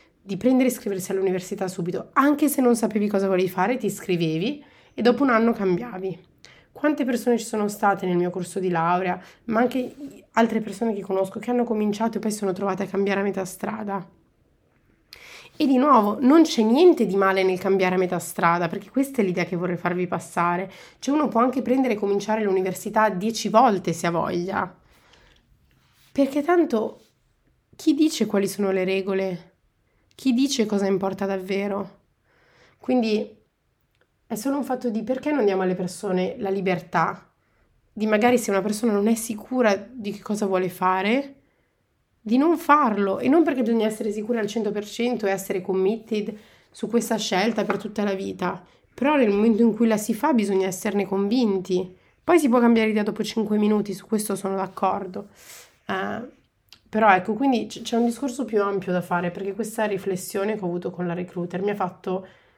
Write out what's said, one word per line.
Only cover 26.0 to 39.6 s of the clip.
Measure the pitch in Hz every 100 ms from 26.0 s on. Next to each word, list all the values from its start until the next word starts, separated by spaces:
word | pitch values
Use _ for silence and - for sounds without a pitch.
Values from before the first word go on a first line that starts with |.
| _
Perché | - 269 294
tanto | 294 349 311 220 214 - _ _ _ _ _ _ _ -
chi | 320
dice | 285 311 - 214
quali | 208 196
sono | 196 196
le | 190
regole? | 185 190 190 190 190 175 - _ _ _ _ _ _
Chi | - 262
dice | 240 277 - 214
cosa | 208 196
importa | 190 196 190 196
davvero? | 196 185 190 202 196 - - _ _ _ _ _ _ _ _
Quindi | - 254 226 214 208 - _ _ _ _ _ _ _ _ _
è | 214
solo | 277 285
un |
fatto | 240 247 247
di | 214
perché | 233 254 294
non | 294
diamo | 208 185
alle | 185
persone | 180 180 - 208 185 190 -
la | 202
libertà | 196 185 175 - 175 180 185 _ _ _ _ _ _ _
di | - 214
magari | 214 240 247
se | 240
una | 196
persona | 202 208 240
non | 202 208
è |
sicura | 226 - 214 - 254